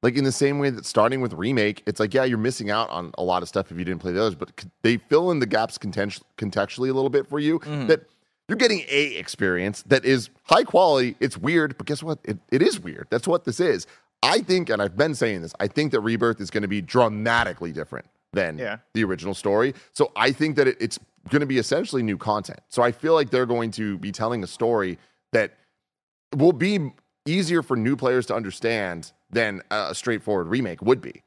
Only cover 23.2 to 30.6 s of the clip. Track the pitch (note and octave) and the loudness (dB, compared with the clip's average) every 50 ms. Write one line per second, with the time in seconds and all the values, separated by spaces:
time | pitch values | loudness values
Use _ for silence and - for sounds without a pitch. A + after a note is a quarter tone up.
23.2 | D3 B2 B2+ B2+ B2+ A#2 A#2+ A#2+ A#2 A2+ G2+ - A2 G#2 G2 F2+ F#2+ G2+ F#2 - | 2 2 0 0 2 2 0 -2 -2 -4 -4 -6 -6 -6 -6 -6 -6 -10 -6 -4
24.2 | A2 A2+ B2 A#2 F#2+ E2+ - - A#2 A#2 A#2+ A2 G2 F#2 F2 - _ _ _ _ | -4 -2 -2 -4 -6 -8 -4 -2 0 2 2 2 0 -2 -4 -8 _ _ _ _
25.2 | _ _ - A#2 G#2 - _ _ _ _ _ _ _ _ _ _ _ _ _ _ | _ _ 0 2 2 0 _ _ _ _ _ _ _ _ _ _ _ _ _ _
26.2 | _ _ - C#3+ C#3+ F3 F3 B2 D#3+ G3 G#3 G3 D#3 C3 - _ _ _ _ _ | _ _ 0 4 4 4 4 4 2 0 2 0 -2 -4 -8 _ _ _ _ _
27.2 | _ D3 D#3+ F#3+ F#3+ D#3 F3 E3 D3+ - C3+ A#2+ A2 A#2+ C#3+ A#2+ C3 B2+ B2+ B2+ | _ -2 -2 0 0 0 0 -2 0 0 -2 0 0 0 0 0 0 2 2 2
28.2 | A2+ - A2 A2+ A2+ F#2+ F#2 - - A2+ A#2 A2 G2+ F#2 F2 E2 D#2+ - _ _ | 0 0 -4 -4 -4 -6 -10 -4 -2 -2 -2 -2 -2 -4 -6 -10 -12 -16 _ _
29.2 | _ _ - A#2 A#2 G#2+ G2 F#2 - _ - G#2+ G2+ D2 E2+ - - B2+ A#2 G#2 | _ _ -2 0 0 0 -2 -8 -8 _ -4 -4 -4 -4 -6 -6 -4 -4 -4 -2
30.2 | - - G#2 F#2+ E2+ E2 G#2 B2+ | -2 -2 -2 -2 0 0 0 -2